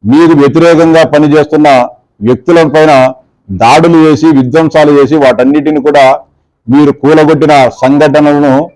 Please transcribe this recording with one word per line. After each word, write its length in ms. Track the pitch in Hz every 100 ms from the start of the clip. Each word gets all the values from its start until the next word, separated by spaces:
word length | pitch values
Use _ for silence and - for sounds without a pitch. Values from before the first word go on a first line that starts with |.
మీరు 300 | 101 139 170 156
వ్యతిరేకంగా 640 | 139 156 170 160 165 160 151
పనిచేస్తున్న 540 | 147 151 151 147 156 151 131 123 - _ _ 104
వ్యక్తుల 360 | 127 - 165 160 147
పైన 180 | 156 139 131 131 _ _ _ 92
దాడులు 360 | 117 143 170 165 156
చేసి, 220 | 147 165 143
విధ్వంసాలు 540 | 127 151 160 156 147 143
చేసి, 180 | 135 156 139
వాటన్నిటిని 560 | 120 127 151 143 151 139
కూడా 180 | 143 131 135 - _ _ _ -
మీరు 260 | 135 147 139
కూలగొట్టిన 520 | 135 156 151 151 151 147 127 -
సంఘటనలను 720 | 131 143 151 143 147 147 143 135 170